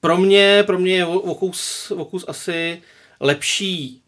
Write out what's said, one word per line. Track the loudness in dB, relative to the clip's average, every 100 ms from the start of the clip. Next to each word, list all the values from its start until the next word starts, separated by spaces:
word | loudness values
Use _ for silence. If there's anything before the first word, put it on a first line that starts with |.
pro | 2 4
mě, | 6 6 6 4 4
pro | 0
mě | 2 0
je | 0
o, | -2
o | -4
kus, | -4 -6 -6 -8 -10 -8 -8
o |
kus | -8 -10 -10
asi | -10 -6 -4 -4 -6 _ _ _ _
lepší | 0 0 -2 -4 -4 -6 -8 -12